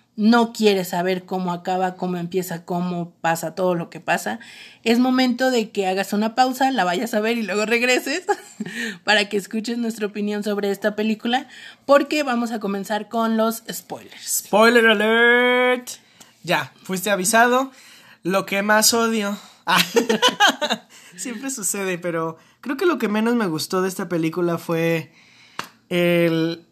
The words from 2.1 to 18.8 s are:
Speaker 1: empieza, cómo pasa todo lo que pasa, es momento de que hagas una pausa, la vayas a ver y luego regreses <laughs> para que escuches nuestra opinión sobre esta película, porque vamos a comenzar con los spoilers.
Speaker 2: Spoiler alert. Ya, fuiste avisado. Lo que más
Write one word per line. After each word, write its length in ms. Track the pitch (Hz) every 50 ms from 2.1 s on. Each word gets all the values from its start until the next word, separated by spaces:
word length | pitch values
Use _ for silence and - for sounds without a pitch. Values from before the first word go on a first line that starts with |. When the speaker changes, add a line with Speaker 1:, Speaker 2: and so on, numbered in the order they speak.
| 180 175
Speaker 1:
empieza, 460 | 175 175 185 185 180 - 170 165 -
cómo 460 | - 180 175 180 180 180 175 170 170 _ _
pasa 360 | - 165 165 165 - 160 165
todo 180 | - 185 180 180
lo 160 | 170 170 170
que 80 | - 160
pasa, 400 | - - 165 185 - 208 220 226 - - - - - - - _ -
es 160 | 233 233 233
momento 500 | 247 254 254 254 254 254 240 247 262 262
de 200 | 254 233 220 220
que 180 | - 202 190 185
hagas 240 | 190 196 190 - 208
una 240 | 208 220 226 220
pausa, 340 | - 254 262 247 254 269 269
la 140 | 269 226 180
vayas 300 | 180 175 - 254 233 -
a 60 | 214
ver 160 | 214 226 240 233
y 40 | 220
luego 240 | 185 185 208 214
regreses 560 | 214 233 233 240 254 254 254 - 269 285 359 359 - 403 - - - - - 202
<laughs> 400 | 180 214 233 240 226 196 170 -
para 240 | 202 214 208 208 202
que 80 | 208 202
escuches 380 | 185 - - 220 208 - 233 233
nuestra 280 | 233 226 220 208 214
opinión 380 | 202 208 214 208 208 208 208 202
sobre 260 | 214 202 202 202 196
esta 240 | 196 196 - 214 208
película, 540 | 214 214 220 220 214 - 233 240 262 - - - - - - - _ -
porque 380 | - 277 285 311 302 311 302 285
vamos 300 | 269 240 233 240 220 233
a 80 | 214
comenzar 480 | 214 196 196 196 190 - 220 214 214 214
con 280 | - 226 226 226 226
los 280 | 220 220 226 226 - - - 180
spoilers. 720 | - - - 160 120 - - - - - - - - -
Speaker 2:
Spoiler 400 | - - 208 220 233 247 240 226
alert. 1000 | 226 220 202 214 220 226 233 240 240 240 247 247 247 247 247 254 254 254 247 247 - - - _ _ _ _ - _ _ _ -
Ya, 280 | 160 170 147 143 - _ _ -
fuiste 260 | - 190 180 180 214
avisado. 640 | 202 185 185 190 226 226 240 247 247 254 269 269 - - - - - - - - - _ -
Lo 240 | 170 190 196 185
que 160 | - 190 196 202
más 320 | 208 214 214